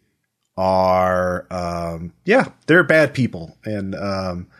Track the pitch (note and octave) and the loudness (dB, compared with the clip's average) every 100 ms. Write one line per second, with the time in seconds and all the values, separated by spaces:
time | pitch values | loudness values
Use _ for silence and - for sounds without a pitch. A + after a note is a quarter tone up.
0 | _ _ _ _ _ - F#2 F#2 F#2 F#2 | _ _ _ _ _ -2 2 4 4 4
1 | F#2 F2+ F2+ F2+ - F2+ F2 F2 E2+ E2+ | 2 2 0 -4 -6 -8 -6 -6 -6 -8
2 | E2+ - F3+ A#3+ E3+ - - A3 D3+ D#3 | -12 -8 0 2 0 -4 2 2 4 4
3 | D3 C3+ A#2+ E2+ D#3+ - A2 G#2 G2 F#2 | 2 0 -4 -4 -14 -14 -8 -6 -6 -6
4 | F#2+ F#2+ F#2 F2+ F2 | -6 -4 -4 -6 -10